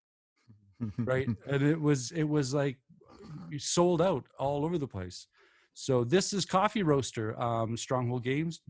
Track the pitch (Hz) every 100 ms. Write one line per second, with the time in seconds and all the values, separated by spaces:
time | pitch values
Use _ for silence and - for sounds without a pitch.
0 | _ _ _ _ _ - _ _ 113 98
1 | 120 131 135 107 - 139 143 160 151 143
2 | 120 165 151 151 127 143 139 123 _ -
3 | - - - - 165 147 - 175 175 170
4 | 143 127 - - 135 143 156 175 131 95
5 | 90 - - _ _ _ _ - - 127
6 | 120 180 - 202 - 190 208 226 165 139
7 | 120 - 110 127 120 117 113 117 - 127
8 | 120 123 117 139 165 160 -